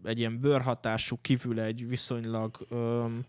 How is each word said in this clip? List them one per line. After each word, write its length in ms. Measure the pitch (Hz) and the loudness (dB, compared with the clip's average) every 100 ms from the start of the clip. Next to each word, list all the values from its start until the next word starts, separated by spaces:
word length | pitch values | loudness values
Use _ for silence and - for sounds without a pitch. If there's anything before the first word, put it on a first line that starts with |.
egy 140 | 104 113 | -4 0
ilyen 220 | 113 117 | 0 2
bőrhatású, 760 | 139 139 127 117 117 110 - 120 | 4 4 4 0 0 0 -2 -6
kívül 400 | - 127 127 113 | 2 2 2 -2
egy 280 | 110 113 120 | -2 -4 -4
viszonylag, 800 | 127 - 120 113 113 110 - - | -4 -2 -4 -2 -2 -2 -6 -8
öm, 560 | 120 117 120 117 117 | -2 0 0 0 -4